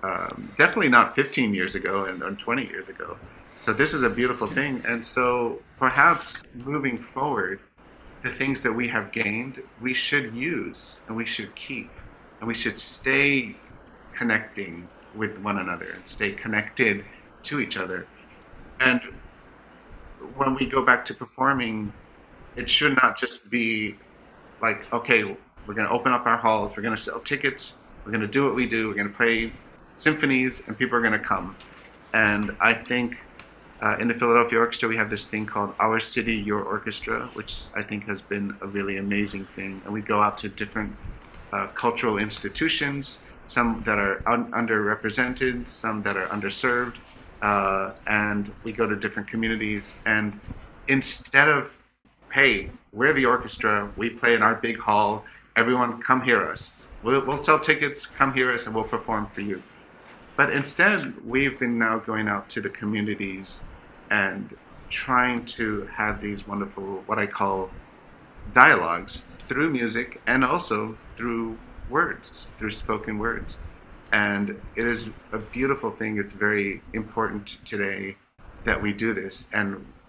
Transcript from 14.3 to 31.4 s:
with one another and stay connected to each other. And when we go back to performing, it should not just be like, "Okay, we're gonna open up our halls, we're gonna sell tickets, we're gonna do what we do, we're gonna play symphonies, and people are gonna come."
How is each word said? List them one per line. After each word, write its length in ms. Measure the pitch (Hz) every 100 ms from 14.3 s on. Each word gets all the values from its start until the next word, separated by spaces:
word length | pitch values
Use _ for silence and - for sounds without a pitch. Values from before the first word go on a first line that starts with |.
| 110 110 - 95 85 87 - -
with 240 | 107 107 98
one 200 | 98 101
another 340 | 90 87 -
and 140 | 87 -
stay 260 | - 104
connected 720 | 98 113 107 107 - 117 101 - - - -
to 160 | - 147
each 160 | 104 101
other. 300 | 90 90 90 - - - - - - -
And 200 | 131 123 - - - - - - - - - - - - - 135
when 180 | 135
we 120 | 131 131
go 180 | 131
back 200 | 127 120 -
to 80 |
performing, 800 | - 123 - 131 135 120 110 104 - - - - - - -
it 140 | 120
should 260 | - 147 135
not 160 | 127 113
just 320 | 123 - 104
be 460 | 120 113 110 107 98 - - - - - -
like, 300 | 113 104 -
"Okay, 440 | 120 - 120 104 98 - - -
we're 80 |
gonna 140 | 104 104
open 240 | 120 127
up 140 | 123 120
our 100 | 117
halls, 400 | 113 110 101 -
we're 60 |
gonna 140 | 110 110
sell 240 | - -
tickets, 580 | - 143 143 135 - - - -
we're 80 | -
gonna 140 | 110 104
do 180 | 131
what 100 | 139
we 120 | 113 120
do, 220 | 113 110
we're 60 |
gonna 140 | 101 101
play 440 | - 117 113 113 - - - -
symphonies, 680 | - - 151 147 131 127 123 -
and 100 | 110
people 200 | 127 120
are 40 |
gonna 160 | 113 107
come." 380 | - 95